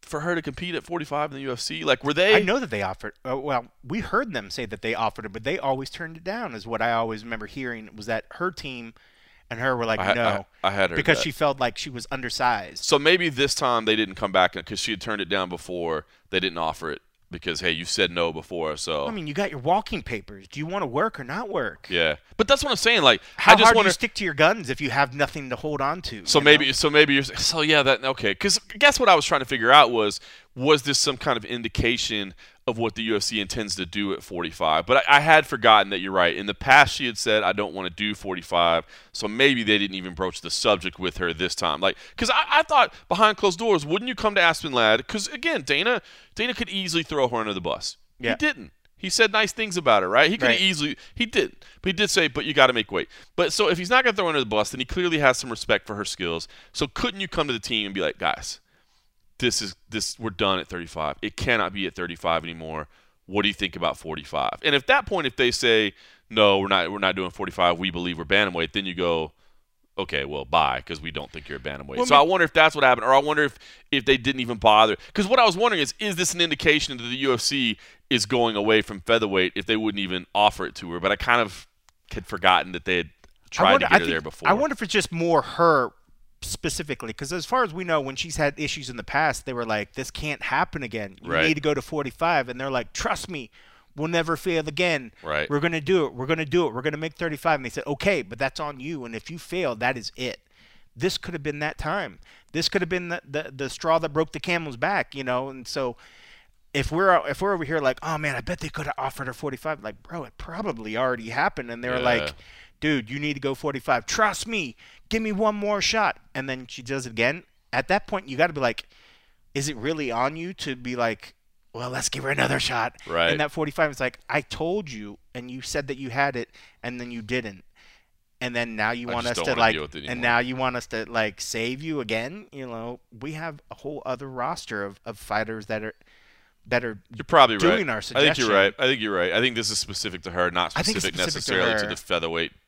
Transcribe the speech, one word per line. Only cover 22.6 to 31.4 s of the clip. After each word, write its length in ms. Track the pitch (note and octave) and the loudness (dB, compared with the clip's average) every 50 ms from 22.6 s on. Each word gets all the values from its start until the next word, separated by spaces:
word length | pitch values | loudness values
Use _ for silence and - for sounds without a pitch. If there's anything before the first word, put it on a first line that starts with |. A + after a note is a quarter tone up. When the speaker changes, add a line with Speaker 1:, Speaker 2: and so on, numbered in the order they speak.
| - | 2
Speaker 1:
what 80 | C#4+ | -2
I'm 40 | B3 | -2
saying. 280 | F#3 - A3+ A#3+ A3 D#3 | 0 2 2 4 6 6
Like, 180 | C3 A#2 F#2+ - - - - | 6 6 6 2 -10 -10 0
Speaker 2:
How 160 | - - - | 8 8 10
Speaker 1:
I 20 | |
just 100 | G3+ A3 | 10 10
Speaker 2:
hard 100 | A3+ A#3 | 8 8
Speaker 1:
wonder 120 | A3+ G#3 F#3+ | 8 6 6
Speaker 2:
do 20 | |
you 40 | F3+ | 4
stick 200 | - - A3+ - | 2 -2 -4 -4
to 80 | - G3+ | -4 -4
your 100 | F3+ D3 | -4 2
guns 360 | C#3 D#3 D#3+ G3+ A3+ F3+ A#2+ | 4 4 4 4 2 -2 -6
if 120 | C3 A2+ | -6 -4
you 80 | D3 C#3 | -4 -2
have 240 | A#2 C3+ C#3+ C3+ B2 | 2 2 2 0 2
nothing 360 | C#3+ D3 C3+ - D#3 C#3 C3 | -2 -2 -2 -2 -8 -8 -8
to 40 | B2 | -8
hold 240 | A#2 - D#3 D3+ C#3 | -6 -6 -6 -4 -2
on 220 | C#3 C#3 D#3 F#3 - | -2 -2 -4 -4 -8
to, 220 | - - G#2+ F2+ | -10 -10 -10 -4
Speaker 1:
So 140 | - - D3 | 4 4 6
Speaker 2:
you 60 | C#3+ | 10
Speaker 1:
maybe, 200 | D3 D3+ D3+ D3 C3+ | 10 8 8 8 2
Speaker 2:
know? 40 | |
Speaker 1:
so 180 | C3+ - - D#3 | 0 2 0 4
maybe 240 | D3 D3+ D#3 D3 C#3 | 6 6 6 6 6
you're, 100 | C#3 C#3 | 2 2
so 380 | B2+ - - - - - E3 | 0 -4 -2 -2 -2 0 0
yeah, 220 | D3+ D3+ D#3 D3+ C#3 | 2 4 4 4 6
that, 200 | C3 C3+ G#2+ B2 | 4 4 2 2
okay. 300 | C3+ C3+ - - G#2 G2 | -2 -4 0 0 -2 -2
'Cause 260 | - - G3+ F3+ - - - - G#3 | 0 0 0 0 0 -2 -6 -4 4
guess 200 | C#4+ C#4+ C#4+ - | 6 6 6 6
what 100 | B3+ G#3 | 6 6
I 60 | F#3 | 6
was 100 | D#3+ D3 | 6 6
trying 160 | - E3+ C#3+ | 2 0 0
to 40 | C3 | 0
figure 260 | B2 C#3 B2 A2 A#2+ | 0 -2 0 6 10
out 200 | C3 D3+ C#3+ A#2 | 10 10 10 10
was, 280 | B2 A#2 G#2+ G#2 G2+ - - - - - - _ _ | 6 2 2 2 0 -4 -10 -16 -20 -20 -20 _ _
was 280 | - B2+ D3 D#3 D3 B2 | -4 4 4 4 4 4
this 140 | C#3 C#3+ - | 0 0 0
some 200 | - D3+ C3+ B2 | 0 0 -2 -2
kind 200 | - D3+ C3 | -2 -2 -2
of 60 | A#2 | -2